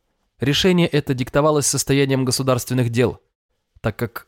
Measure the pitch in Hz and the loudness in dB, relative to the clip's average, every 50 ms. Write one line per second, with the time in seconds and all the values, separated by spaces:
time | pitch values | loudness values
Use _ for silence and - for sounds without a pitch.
0 | _ _ _ _ _ _ _ _ 123 135 147 - - 190 180 175 170 165 - 147 | _ _ _ _ _ _ _ _ -2 -2 0 2 2 2 4 2 2 2 0 -2
1 | - - 139 123 127 - - 143 147 156 151 147 131 - - 135 - - 139 139 | -2 -2 -4 -4 -4 -2 0 0 2 2 2 2 0 -2 -2 -2 -2 0 2 2
2 | 139 135 135 131 131 127 123 - 135 131 127 120 - - 127 127 120 117 113 123 | 2 2 0 0 0 -2 -2 -2 0 0 0 -2 -2 -2 -2 0 0 0 2 2
3 | 123 104 - - _ _ _ _ _ _ _ _ _ _ _ _ - 113 - - | 0 0 0 -6 _ _ _ _ _ _ _ _ _ _ _ _ -6 -6 -4 -4
4 | 120 110 - - - | -6 -8 -8 -12 -18